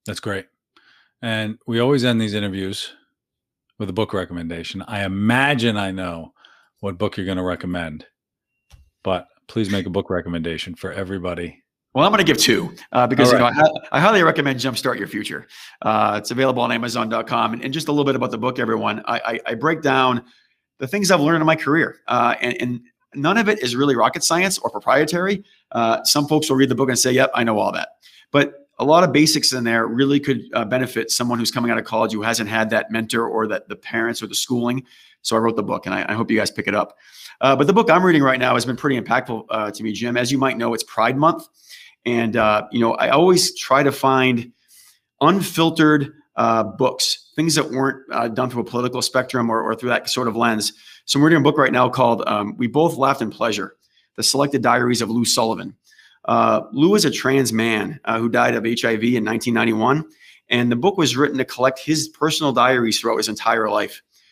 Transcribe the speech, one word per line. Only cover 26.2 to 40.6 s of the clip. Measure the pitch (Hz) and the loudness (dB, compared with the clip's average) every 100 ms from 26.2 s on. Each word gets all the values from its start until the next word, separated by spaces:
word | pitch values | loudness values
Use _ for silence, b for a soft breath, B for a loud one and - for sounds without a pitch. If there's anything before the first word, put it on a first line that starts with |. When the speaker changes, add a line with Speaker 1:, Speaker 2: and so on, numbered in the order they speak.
| 147 | 2
Speaker 2:
folks | 156 151 | 0 2
will | 135 | 2
read | 135 | 2
the | |
book | 120 131 | 2 0
and | 120 | 0
say, | 131 | 2
"Yep, | 127 139 | 2 2
I | - | 0
know | 117 107 | 0 0
all | 101 | 0
that." | 90 - _ b b b | -2 -8 _ b b b
But | 143 156 - _ - | 0 0 -4 _ -4
a | |
lot | 135 165 | 4 4
of | 180 | 6
basics | 135 156 156 - | 4 4 2 0
in | 127 | -2
there | 117 117 113 | 0 0 0
really | 117 139 143 | 0 2 2
could, | 143 120 - | 0 -4 -2
uh, | 123 107 | -6 -2
benefit | 127 123 117 - | -2 -2 -4 -4
someone | - 120 120 | -2 -2 -2
who's | 110 | -2
coming | 127 120 | -2 0
out | 113 | -2
of | |
college | 110 110 113 | -2 -2 -2
who | 107 | -2
hasn't | 110 113 107 | -2 -2 -2
had | 110 110 | 0 0
that | 110 - | 0 -2
mentor | 110 113 120 117 | -6 -2 -2 -2
or | 110 107 | -2 -4
that | 95 - | -4 -8
the | 110 | -16
parents | - 117 117 110 | -8 -4 -4 -4
or | 110 | -6
the | |
schooling. | - - 123 120 131 127 b b b | -6 -2 -2 -2 -4 -8 b b b
So | - | -2
I | 113 | 0
wrote | 113 113 | 2 0
the | |
book, | 98 - - | -2 -4 -4
and | |
I, | 98 - | -6 -4
I | |
hope | 107 110 | -4 0
you | 110 | 0
guys | 101 | 0
pick | - 104 | -4 -2
it | |
up. | 101 - - B B B B | 0 -2 -6 B B B B
Uh, | 131 135 | 2 4
but | 147 | 4
the | |
book | 196 190 | 4 6
I'm | 170 | 4
reading | 185 160 | 6 4
right | 135 127 | 4 2
now | 127 | 2
has | 120 123 | 0 0
been | 120 | -4
pretty | 147 127 | -2 -2
impactful, | 98 120 127 110 - | 0 -2 -2 -10 -6
uh, | 110 104 | -6 -6
to | 101 | -6
me, | 110 | -8
Jim. | 98 120 120 | -6 -4 -2
As | 120 | 0
you | 135 | 0
might | 131 | 0
know, | 117 | -2